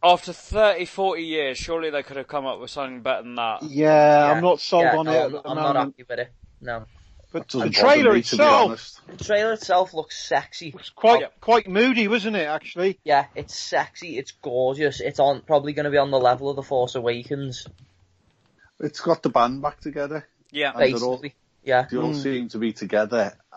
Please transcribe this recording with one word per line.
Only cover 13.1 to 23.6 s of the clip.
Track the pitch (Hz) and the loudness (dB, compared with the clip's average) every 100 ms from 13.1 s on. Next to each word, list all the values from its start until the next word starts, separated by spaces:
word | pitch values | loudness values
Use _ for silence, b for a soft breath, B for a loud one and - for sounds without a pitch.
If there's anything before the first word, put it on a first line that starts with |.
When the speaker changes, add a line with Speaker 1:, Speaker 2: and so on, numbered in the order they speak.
| 143 143 - | 2 2 -8
Speaker 3:
it's | 143 | -12
sexy, | - - 156 147 - 175 117 | -12 -4 -4 -4 -10 -12 -10
it's | 139 | -12
gorgeous, | - 143 123 127 139 147 131 | -12 -6 -2 -2 0 -2 -2
it's | 123 147 | -6 2
on, | 139 135 | 2 2
probably | - 147 147 | 0 0 0
gonna | 147 147 | -4 0
be | 143 | 0
on | 139 | 2
the | 135 | 2
level | 123 123 139 | 2 2 -2
of | 139 | -6
The | |
Force | 131 131 123 131 | -4 -2 -2 -2
Awakens. | 120 120 123 143 135 123 - - _ _ _ _ _ _ _ _ b - | -4 -4 -6 -8 -8 -12 -16 -20 _ _ _ _ _ _ _ _ b -10
Speaker 4:
It's | 151 - | -10 -6
got | - 160 | -2 0
the | - | 2
band | 123 120 135 | 2 2 -2
back | 147 - | -8 -8
together. | 156 147 143 156 - _ _ | -12 -10 -8 -10 -14 _ _
Speaker 1:
Yeah. | 143 143 | -6 -6
Speaker 4:
And | 123 135 120 | 0 0 0
they're | 123 | -4
all, | 127 | -6
Speaker 3:
Basically, | 143 _ _ _ | -10 _ _ _
yeah. | 135 127 123 | 0 0 0
Speaker 4:
they | 123 | -4
all | 139 | -4
Speaker 2:
Mm. | 147 | -4
Speaker 4:
seem | 135 127 120 | -4 -4 -6
to | 110 | -4
be | 113 | -4
together | 107 98 107 107 120 98 - _ - | -4 -2 -2 0 0 -2 -6 _ -12